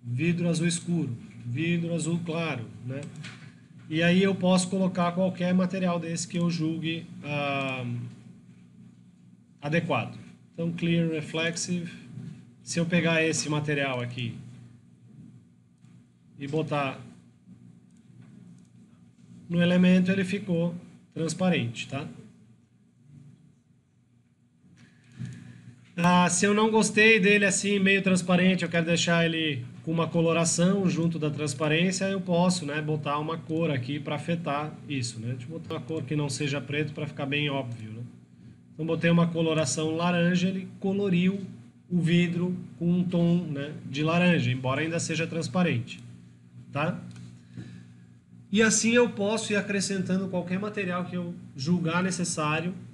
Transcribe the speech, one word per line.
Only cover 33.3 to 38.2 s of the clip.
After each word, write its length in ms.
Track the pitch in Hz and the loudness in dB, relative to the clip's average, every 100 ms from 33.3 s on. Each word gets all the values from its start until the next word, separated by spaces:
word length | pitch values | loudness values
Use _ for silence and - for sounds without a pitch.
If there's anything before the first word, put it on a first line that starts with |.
| 165 | -6
cor 320 | 156 160 165 | -4 -2 0
aqui 300 | 139 120 147 | -2 -2 -6
pra 160 | 143 147 | -4 -6
afetar 580 | 156 170 156 143 151 - - | -2 -4 -2 -4 -4 -10 -8
isso, 320 | 143 117 113 | -6 -4 -6
né? 120 | 113 | -8
Deixa 120 | 127 | -8
eu 140 | - 160 | -8 -12
botar 160 | 160 | -8
uma 60 | 160 | -10
cor 220 | - 160 | -6 -6
que 140 | - 151 | -2 -2
não 120 | 143 | -2
seja 320 | 127 147 139 | -2 -2 -2
preto 320 | 123 143 151 | -4 -2 -2
pra 140 | 156 147 | -4 -8
ficar 200 | - 139 | -6 -4
bem 220 | 143 147 | -2 -2
óbvio. 460 | 139 123 113 107 110 120 - | -2 -4 -8 -12 -12 -14 -16